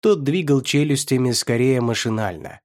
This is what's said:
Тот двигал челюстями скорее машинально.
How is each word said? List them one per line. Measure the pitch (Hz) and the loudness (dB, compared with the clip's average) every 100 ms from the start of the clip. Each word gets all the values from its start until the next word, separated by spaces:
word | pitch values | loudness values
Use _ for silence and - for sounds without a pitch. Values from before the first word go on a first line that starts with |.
Тот | 220 196 | 4 2
двигал | 139 170 156 139 | 2 -2 2 0
челюстями | 127 139 151 139 - 131 127 | 2 0 0 -2 0 0 0
скорее | 113 - 117 127 127 | 0 -2 0 2 2
машинально. | 117 117 117 110 104 85 - - | 0 -2 -2 -2 -4 -6 -14 -18